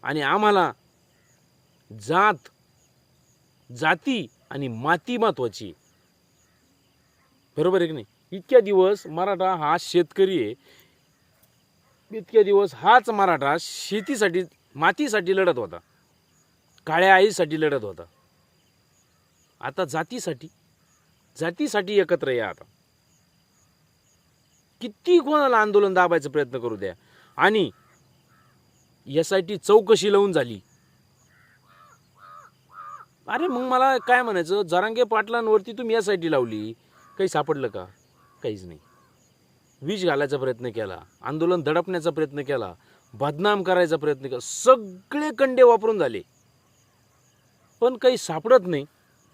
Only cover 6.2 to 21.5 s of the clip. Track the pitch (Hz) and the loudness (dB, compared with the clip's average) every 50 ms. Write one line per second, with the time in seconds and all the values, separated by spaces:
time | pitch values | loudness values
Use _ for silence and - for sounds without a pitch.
6.2 | _ _ _ _ _ _ _ _ _ _ _ _ _ _ _ _ _ _ _ _ | _ _ _ _ _ _ _ _ _ _ _ _ _ _ _ _ _ _ _ _
7.2 | _ _ _ _ _ _ _ 147 156 180 185 185 175 160 156 135 104 - _ _ | _ _ _ _ _ _ _ -2 0 0 0 0 0 -2 -4 -8 -12 -16 _ _
8.2 | _ _ 180 196 - - 262 247 196 202 202 185 185 190 208 196 - 156 151 165 | _ _ -16 -16 -2 4 4 4 6 6 4 4 4 4 2 -2 -6 -8 -6 -4
9.2 | 185 202 196 175 185 185 185 165 151 147 160 175 - - - 175 175 - - - | -2 -2 -2 -2 -2 -2 -2 -2 0 0 0 -2 -2 -2 0 0 0 0 0 0
10.2 | 190 190 190 156 113 104 120 - _ _ _ _ _ _ _ _ _ _ _ _ | 0 2 2 -2 -2 -4 -6 -10 _ _ _ _ _ _ _ _ _ _ _ _
11.2 | _ _ _ _ _ _ _ _ _ _ _ _ _ _ _ _ _ _ 208 220 | _ _ _ _ _ _ _ _ _ _ _ _ _ _ _ _ _ _ -14 -14
12.2 | 175 - - 226 202 196 202 196 202 175 127 - 156 190 233 254 220 - 220 202 | -12 2 4 4 6 6 6 4 4 2 -2 -2 4 6 6 6 4 2 0 0
13.2 | 196 185 165 143 139 139 151 170 - - - - - - 196 214 202 - 277 208 | 2 2 2 0 0 0 -2 -2 -4 -8 -12 -14 -10 -6 -6 -6 -6 -6 -4 -2
14.2 | 214 190 165 185 185 156 _ _ _ _ - 135 160 180 202 - 294 262 214 214 | -2 0 0 -2 -6 -8 _ _ _ _ -6 -2 0 0 0 0 -2 -2 -2 -2
15.2 | 175 175 190 190 190 175 151 123 107 87 82 85 - _ _ _ _ _ _ _ | -2 0 0 2 2 0 0 -2 -4 -8 -12 -16 -20 _ _ _ _ _ _ _
16.2 | _ _ _ _ _ _ _ _ _ _ _ _ _ - 156 170 185 190 190 185 | _ _ _ _ _ _ _ _ _ _ _ _ _ -2 0 4 6 6 8 8
17.2 | 196 220 190 - 175 151 156 156 156 151 143 127 107 101 90 82 85 85 _ _ | 6 4 2 0 -2 -2 -2 -2 -2 0 0 -2 -4 -8 -12 -14 -18 -20 _ _
18.2 | _ _ _ _ _ _ _ _ _ _ _ _ _ _ _ _ _ _ _ _ | _ _ _ _ _ _ _ _ _ _ _ _ _ _ _ _ _ _ _ _
19.2 | _ _ _ _ _ _ _ _ - 131 139 - 185 139 127 156 160 - 240 247 | _ _ _ _ _ _ _ _ -14 -10 -6 -6 -6 -4 -4 -6 -6 -6 -10 -10
20.2 | - 180 151 120 - 160 - _ _ _ _ _ _ _ _ _ _ _ _ _ | -8 -8 -10 -10 -12 -20 -20 _ _ _ _ _ _ _ _ _ _ _ _ _
21.2 | _ _ _ - - 170 | _ _ _ -8 -6 -6